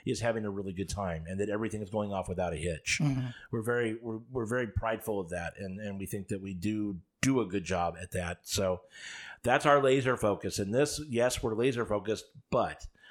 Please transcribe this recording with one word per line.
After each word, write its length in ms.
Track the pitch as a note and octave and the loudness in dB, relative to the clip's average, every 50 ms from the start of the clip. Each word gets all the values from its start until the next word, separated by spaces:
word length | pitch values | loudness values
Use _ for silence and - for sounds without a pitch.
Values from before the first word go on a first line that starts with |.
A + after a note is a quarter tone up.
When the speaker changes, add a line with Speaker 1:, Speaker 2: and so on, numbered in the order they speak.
| - | -4
Speaker 1:
is 160 | - A#2 F#2 | -4 -2 0
having 260 | A#2+ A#2 A2 A2+ G#2+ | 0 0 0 0 -2
a 40 | G2+ | -4
really 240 | G2 G2+ F#2+ G2 F2 | -4 -4 -6 -6 -4
good 160 | F#2 F#2+ - | -4 -4 -4
time 360 | - G2+ G2 F2+ E2 D#2+ D#2+ | -4 -2 -2 -2 -2 -4 -4
and 120 | E2+ F#2+ G2 | -4 -2 -2
that 100 | G2+ G#2+ | 0 0
everything 340 | G2+ G#2+ A2+ G#2 G#2+ G#2+ G#2+ | 0 0 -2 -2 -4 -6 -6
is 80 | F#2 | -4
going 200 | A2 G#2+ G#2 G2+ | -2 -2 -2 -2
off 160 | G2+ F#2+ F2+ | -2 -4 -4
without 260 | G2 F2+ F#2 F2+ E2+ E2 | -2 -2 -2 -2 -2 -2
a 40 | |
hitch. 420 | D2+ D#2 E2+ D#2+ D2 - - - - D#3 | -2 -2 -2 -4 -2 -2 -2 0 2 2
Speaker 2:
Mm-hmm. 240 | C#3+ C3+ C3 B2+ B2 A#2+ - - - | 2 2 0 -2 -6 -8 -12 -10 -6
Speaker 1:
We're 100 | B2 A#2 | -6 -4
very, 360 | G#2+ A#2+ A#2+ A#2+ A#2+ A2 A2 A2+ | 0 0 2 2 2 0 -2 -4
we're, 160 | A#2+ A#2 A2 A2 A#2 B2+ | -6 -6 -8 -8 -8 -6
we're 160 | B2+ B2 A2+ | -4 -4 -2
very 180 | G#2 B2 B2+ B2 | 0 0 0 0
prideful 520 | G#2 F#2+ - A2+ A2+ A2+ G#2+ - A2+ G#2 G2 | 0 -2 0 0 0 0 -2 -2 -2 -2 -2
of 100 | F2+ E2 | -2 -4
that, 240 | F2 F2 E2+ E2 - - | -6 -6 -6 -6 -8 -8
and, 200 | G2 F#2 F#2 G#2 | -8 -8 -8 -8
and 200 | G#2+ G2+ G2 G2 | -8 -8 -6 -6
we 80 | G2 | -6
think 200 | - - G2+ F#2 - | -6 -6 -6 -6 -6
that 120 | G2+ F#2 | -6 -6
we 120 | F#2+ G2 F#2+ | -6 -6 -6
do 420 | F2 F#2 G#2+ G#2+ G#2+ G#2 G#2 F#2+ E2 - _ _ _ | -4 -2 -2 0 0 0 -2 -4 -6 -10 _ _ _
do 180 | - C3+ C3+ B2 | 0 2 4 2
a 60 | A2 | 2
good 180 | F#2 G2 G2 E2 | 0 -2 -4 -2
job 320 | F2+ F#2+ F2 E2+ E2+ E2 E2+ | -2 0 0 0 -2 -2 -6
at 80 | F#2 - - | -8 -6 -6
that. 260 | F#2 F2 E2+ F2 - | -4 -4 -6 -8 -10
So 400 | - - - G#2 G2 F#2 F2+ - - - - - - - - - - - - - - | -8 -4 0 0 2 2 0 -2 -4 -12 -18 -16 -14 -14 -14 -14 -14 -16 -12 -2 2
that's 240 | A#2+ C3 D3 D#3 | 4 4 6 8
our 120 | D3+ C#3+ C#3+ | 8 8 8
laser 380 | C3+ C3 C3+ C#3 A#2+ C3 B2 | 8 8 6 6 6 4 2
focus. 400 | - A2 G#2 F#2+ - - F#2+ - | 4 4 4 2 2 -2 -4 -2
And 160 | - G2+ G2 A2+ | -2 -2 2 4
this, 260 | C3 D3 D3 - D3+ D3+ | 4 4 2 0 -4 -6
yes, 360 | D#3 A2+ A#2 A#2+ B2 - - - | -2 0 2 2 2 2 0 -2
we're 100 | A#2 A2 | 0 2
laser 320 | G#2+ A#2+ C#3 A#2+ A#2+ A2+ | 2 2 2 2 0 0
focused, 400 | G#2+ G#2 G2+ F#2+ G#2+ G#2+ - - - - - - - | 0 0 0 0 -2 -4 -4 -6 -12 -20 -20 -6 0
but 340 | - A#2+ G2+ D#2 D2+ - - - - _ - - | 0 2 2 0 -4 -8 -12 -16 -16 _ -18 -10